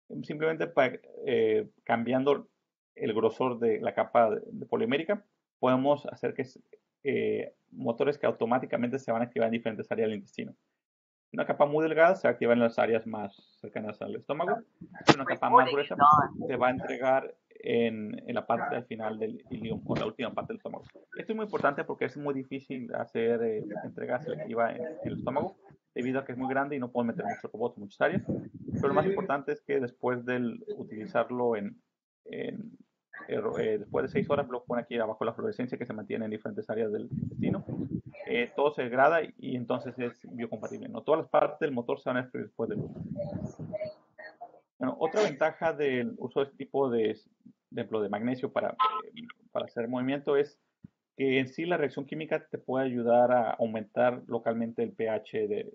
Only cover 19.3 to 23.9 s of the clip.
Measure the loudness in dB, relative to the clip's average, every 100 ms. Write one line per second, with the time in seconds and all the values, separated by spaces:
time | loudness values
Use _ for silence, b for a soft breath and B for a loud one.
19.3 | -8 -12 -10 -6 -6 -4 -2 -2 -4 -6
20.3 | -6 -6 -8 -10 -12 -16 -20 -16 -10 -6
21.3 | -4 -4 0 0 0 -4 -4 -4 -4 -4
22.3 | -4 -6 -10 -8 -10 -6 -6 -4 0 0
23.3 | 2 0 -2 -4 -8 -10